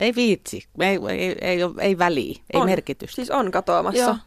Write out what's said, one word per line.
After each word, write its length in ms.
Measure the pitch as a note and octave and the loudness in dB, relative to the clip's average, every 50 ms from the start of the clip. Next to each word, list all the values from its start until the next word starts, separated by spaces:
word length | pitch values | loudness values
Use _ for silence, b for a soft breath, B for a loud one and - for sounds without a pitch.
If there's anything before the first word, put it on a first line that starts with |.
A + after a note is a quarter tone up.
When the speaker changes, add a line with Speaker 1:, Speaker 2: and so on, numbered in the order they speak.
Speaker 1:
ei 140 | G#3 A#3 A#3 | -2 0 2
viitsi, 500 | B3 B3 A3+ F#3 - - - - F#2 - - _ - | 2 2 2 2 0 -2 -10 -12 -12 -14 -14 _ 0
ei, 180 | F3 F#3+ G3 F3 G3+ F#3+ | 0 2 2 0 -2 -4
ei, 120 | F#3 F#3+ | -2 -2
ei, 160 | F3+ F#3 - - | -2 -4 -4 -4
ei, 200 | - F#3 F3+ F3 F3 F3 - - | -2 -2 0 0 0 -2 -2 -2
ei 180 | - G3+ G3 E3+ | 0 0 2 2
väliä, 360 | F3 F3 E3 C3+ - C2+ - - - - - | 2 2 2 0 -2 -4 -8 -10 -12 -2 0
ei 60 | - | 2
Speaker 2:
On. 60 | - | 4
Speaker 1:
merkitystä. 480 | F#3 F#3+ E3 - - C#3 - - - - | 4 2 0 0 -6 -8 -8 -10 -12 -8
Speaker 2:
Siis 140 | - B3 B3 | -8 -6 -2
on 200 | - C#4 A#3 F#3 | 0 0 0 0
katoamassa. 500 | - F#3+ F#3+ - F3 E3+ E3+ F#3+ G3 B3 | -2 -2 0 2 2 2 2 2 0 2
Speaker 3:
Joo. 160 | B3 A#3+ G#3+ A3 - | 2 2 0 0 -6